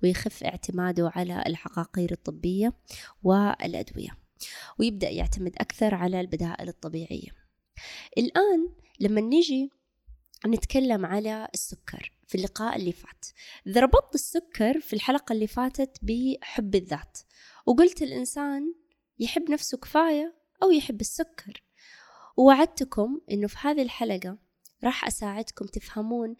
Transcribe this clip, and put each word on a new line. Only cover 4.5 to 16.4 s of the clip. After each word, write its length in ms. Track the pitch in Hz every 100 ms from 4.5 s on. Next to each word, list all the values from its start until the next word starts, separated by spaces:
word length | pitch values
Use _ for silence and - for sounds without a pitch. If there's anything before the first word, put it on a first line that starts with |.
| - - -
ويبدأ 320 | 226 202 190
يعتمد 420 | 170 165 196 180 -
أكثر 360 | - - 214
على 260 | 185 180 185
البدائل 480 | 185 165 170 - 175
الطبيعية. 640 | - 160 160 165 - - - _ _ _ - - - - -
الآن 500 | 240 - 415 349 349 - _ -
لما 200 | 202 214
نيجي 500 | 226 302 339 262 277 _ _ _ - - _ - 214
نتكلم 600 | 226 - 269 262 214 170
على 420 | 202 214 220 220
السكر 580 | - - - - - - _ -
في 80 | 185
اللقاء 380 | 196 - 226 220
اللي 160 | 175
فات، 340 | - - - - - - - 190
ضربت 460 | 220 262 508 -
السكر 680 | 294 - 330 - - 220 302
في 120 | -
الحلقة 400 | 214 - 277 -
اللي 140 | 220 214
فاتت 520 | - 254 269 269 -
بحب 720 | 202 233 262 269